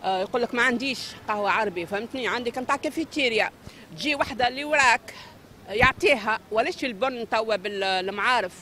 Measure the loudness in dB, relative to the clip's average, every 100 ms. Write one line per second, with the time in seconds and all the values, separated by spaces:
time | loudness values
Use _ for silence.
0 | 0 0 0 -2 -2 2 2 2 -2 -4
1 | -8 -12 -4 -2 2 2 0 -2 -4 -6
2 | -6 -4 -2 -2 -2 -6 -2 -2 -2 -4
3 | -6 0 2 2 0 -2 -20 -20 -18 -6
4 | -2 0 -2 0 0 0 0 4 6 4
5 | 0 -18 -18 -20 -20 -20 -8 2 2 4
6 | 2 4 2 -2 -2 0 0 0 -4 0
7 | -2 -2 -2 -2 0 -2 -2 -2 0 0
8 | -2 0 2 2 0 -6